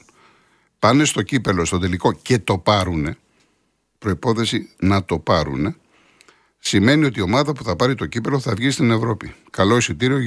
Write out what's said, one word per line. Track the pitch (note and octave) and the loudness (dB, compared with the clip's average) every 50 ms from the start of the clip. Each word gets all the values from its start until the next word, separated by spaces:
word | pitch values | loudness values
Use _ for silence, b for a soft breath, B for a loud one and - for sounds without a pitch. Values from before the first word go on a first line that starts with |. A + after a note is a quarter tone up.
| _ _ b b b b b b b b b b b b b _ | _ _ b b b b b b b b b b b b b _
πάνε | - A2 B2+ C#3+ D#3 | 2 4 6 4 4
στο | E3+ - - G2+ | 2 0 -2 -2
κύπελο, | - D3 B2 G2+ G2+ G2 F2 E2+ | -2 -2 -2 0 0 0 0 0
στον | - G2+ F2+ | 0 -2 -2
τελικό | F#2 F#2 F2+ F2 - B2 E2 | -2 -2 -2 0 0 -2 -2
και | - - - B2+ A2+ | -2 -2 0 0 0
το | - - G2+ F2+ | 0 0 -2 -2
πάρουνε, | - G#2+ G#2 G2+ F2+ F2+ E2+ D#2 C#2+ D2 B1+ - _ _ _ _ _ _ _ _ _ _ _ _ _ _ _ _ | 0 2 2 2 2 0 -2 -4 -4 -4 -6 -10 _ _ _ _ _ _ _ _ _ _ _ _ _ _ _ _
προϋπόθεση | - G#2 F#2 - - B2 A2+ A#2 A2+ - - - - - _ _ | -4 -4 -4 -2 0 0 0 0 0 -2 -2 -4 -6 -8 _ _
να | - F#2+ G2 G2 F2+ | 0 0 0 0 0
το | - F2 D#2 | -2 -4 -4
πάρουνε, | - - G2+ E2 D2+ D2+ C2+ C2 G2 G2+ E3 - _ b b b b b b b b b b b b b b b | 0 0 0 0 0 -2 -4 -4 -4 -4 -4 -8 _ b b b b b b b b b b b b b b b
σημαίνει | b - - G2+ G2 B2 D3 D#3 D3+ | b -2 2 2 4 4 4 4 2
ότι | C#3 A2+ A#2 | 2 0 -2
η | F#2+ | -2
ομάδα | F2 A2+ C3+ D3 D3 D3 | 0 0 0 0 0 -2
που | B2 - | -4 -4
θα | - F2 | -4 -2
πάρει | D#2+ B2 C3 C3+ | 0 0 0 0
το | - F2+ | -2 -4
κύπελο | D2 - A2+ A2+ - C#3 C3+ | -6 -6 -4 -4 -2 -2 -2
θα | - - A2 | -2 -2 -4
βγει | G2 A#2+ C#3 | -2 -2 -2
στην | C3 - D3 A#2 | 0 2 2 2
Ευρώπη. | A2+ A2 A#2 A#2 G#2+ - - - - - _ _ | 2 2 0 -2 -4 -6 -8 -14 -18 -18 _ _
Καλό | - - F#2+ G2+ A#2 | -2 0 2 4 4
εισιτήριο | B2 - - D#2 D2 B2 B2+ C#3 C#3 B2 | 2 2 0 -4 -2 -2 0 0 0 -2